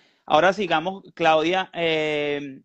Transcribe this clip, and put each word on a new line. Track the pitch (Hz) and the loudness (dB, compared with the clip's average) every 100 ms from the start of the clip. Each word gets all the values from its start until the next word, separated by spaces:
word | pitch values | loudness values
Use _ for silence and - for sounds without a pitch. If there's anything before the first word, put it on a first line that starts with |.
| _ _ - | _ _ 0
Ahora | 151 180 | 4 4
sigamos, | 190 175 160 170 190 - - | 2 -2 -2 -2 -8 -14 -2
Claudia, | 165 160 165 185 185 | 2 2 2 -2 -4
eh, | 170 165 156 156 151 147 143 143 135 | -4 -2 0 -2 -2 -4 -6 -8 -14